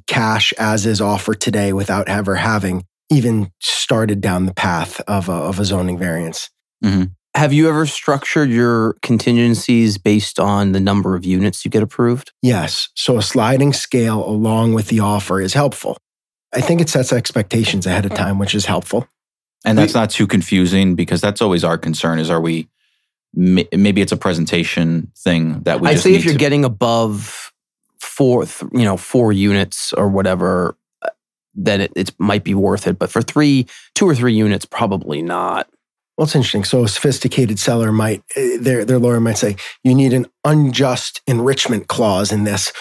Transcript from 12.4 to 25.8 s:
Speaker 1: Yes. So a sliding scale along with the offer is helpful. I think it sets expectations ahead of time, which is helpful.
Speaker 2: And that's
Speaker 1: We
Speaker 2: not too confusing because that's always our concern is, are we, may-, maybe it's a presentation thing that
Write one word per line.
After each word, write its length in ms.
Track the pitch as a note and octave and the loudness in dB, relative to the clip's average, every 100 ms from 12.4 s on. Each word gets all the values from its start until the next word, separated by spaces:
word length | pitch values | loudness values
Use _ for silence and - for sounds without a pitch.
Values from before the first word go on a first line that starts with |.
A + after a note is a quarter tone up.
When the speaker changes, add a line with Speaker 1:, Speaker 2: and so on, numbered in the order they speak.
Speaker 1:
Yes. 480 | B2+ G#2+ D#2 - - | 0 0 -2 -6 -8
So 240 | - - B2 | -6 0 0
a 40 | |
sliding 520 | G2+ C3 A2 C3 C#3+ | 2 0 2 2 2
scale 520 | C3+ - B2+ A2+ A2+ - | 0 -2 0 0 0 -2
along 460 | G#2+ A2 A2+ A2+ | -2 0 2 2
with 160 | A2+ G#2+ | 2 0
the 120 | A2+ | 0
offer 380 | G#2 G#2 - F#2+ | 2 0 -2 -2
is 140 | F#2+ | 0
helpful. 460 | C3+ C#3+ - - - _ _ _ _ _ | 0 0 -2 -10 -10 _ _ _ _ _
I 80 | B2+ | -4
think 180 | C3 E3+ | 0 2
it 80 | D#3 | 2
sets 240 | C#3 B2+ | 0 0
expectations 720 | B2 - A#2+ G#2 A#2 A2 G2 F#2 | 0 -2 -4 -2 0 0 -2 -2
ahead 200 | F2+ G2 | -2 -2
of 80 | |
time, 240 | - G2 G2 | -2 -2 -2
which 160 | G2 | -2
is 100 | G#2 | -2
helpful. 420 | G2 F2+ - A#2 - _ _ _ _ _ - | -2 -4 -2 -4 -4 _ _ _ _ _ 0
Speaker 2:
And 100 | A2+ | 2
that's 160 | - | 4
Speaker 1:
We 80 | A#2+ | 2
Speaker 2:
not 80 | G#2+ | -2
too 180 | - G2+ | 0 0
confusing 680 | G#2 E2+ F#2+ F2+ F#2+ F#2+ | 0 2 2 2 2 2
because 260 | F2 F2 E2+ | 0 0 0
that's 220 | G#2 G2+ | 0 0
always 200 | G#2+ F2 | 0 2
our 140 | E2 E2 | 0 -2
concern 420 | E2 D#2 E2 D#2+ | -4 -4 -2 -2
is, 120 | D#2+ | 0
are 100 | E2 | 0
we, 280 | E2 E2 D#2+ _ _ _ _ _ _ | 0 -4 -6 _ _ _ _ _ _
may-, 340 | F2 F2+ F#2 E2 | 0 2 2 2
maybe 280 | F#2 G2+ G2 | 2 2 2
it's 120 | F#2+ | 0
a 40 | F2+ | 0
presentation 960 | G2 E2 D#2+ F2 E2 - E2 E2 D#2+ - | -2 -2 0 0 -2 0 0 0 -4 -6
thing 440 | F#2 E2 D#2+ D#2 | -2 0 0 -2
that 160 | - D2+ | -2 0